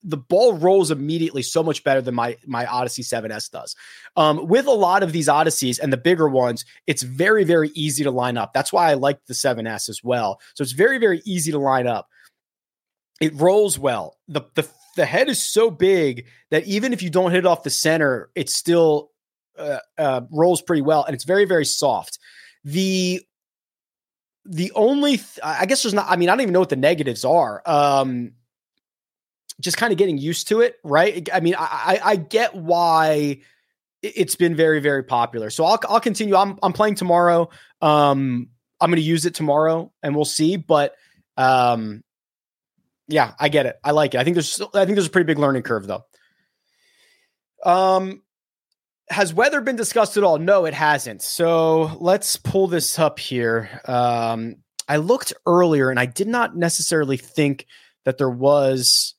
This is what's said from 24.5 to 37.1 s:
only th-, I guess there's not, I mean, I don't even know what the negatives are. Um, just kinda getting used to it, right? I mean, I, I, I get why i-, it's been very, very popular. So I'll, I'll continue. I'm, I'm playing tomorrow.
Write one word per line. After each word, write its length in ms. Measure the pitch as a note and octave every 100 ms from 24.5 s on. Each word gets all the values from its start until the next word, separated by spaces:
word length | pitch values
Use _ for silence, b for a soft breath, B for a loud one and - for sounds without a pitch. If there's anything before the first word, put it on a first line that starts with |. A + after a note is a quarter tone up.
| E3 F#3
only 420 | - A3 C#4+ C#4+ C4
th-, 240 | - -
I 240 | D3+ D#3 F#3+
guess 160 | C4+
there's 120 | A#3
not, 120 | G3+ F#3
I 80 | F3+
mean, 120 | F3
I 40 |
don't 100 | A3
even 100 | A#3+
know 80 | F3
what 80 | F#3
the 80 | C3
negatives 480 | C#3+ E3+ C3+ A2+
are. 380 | C3 E3+ B2+ G#2 -
Um, 680 | D3 C#3+ C#3 C3+ B2 A#2+ _ _ _ _ _ _ _ _ _ _ _ _ -
just 160 | F3+ D#3+
kinda 180 | A#3
getting 240 | F3 G3 D3
used 300 | C#3+ E3 -
to 120 | G#3+
it, 160 | A#3+ -
right? 440 | D#3+ D3 F#3+ F#3 D#3
I 80 | F#3
mean, 140 | E3 F#3
I, 40 |
I, 400 | D#3+ D3 C3+ G3 F#3+
I 60 | G#3
get 380 | D3+ G#3+ A#3
why 540 | F#3+ E3 E3+ E3+ D#3+ D#3
i-, 320 | D3+ D3 C#3 b b b b _ _
it's 340 | G#3+ - F3 -
been 180 | F3
very, 260 | D#3+ D#3+ D#3
very 220 | D3 C#3
popular. 480 | C3 B2 A#2 A#2 G#2+
So 140 | -
I'll, 140 | D#3+ A3+ -
I'll 120 | A3
continue. 360 | A#3 G3+ G#3+ F#3+
I'm, 220 | G3 F#3+
I'm 100 | G3
playing 240 | - G#3+ G3+
tomorrow. 520 | F3+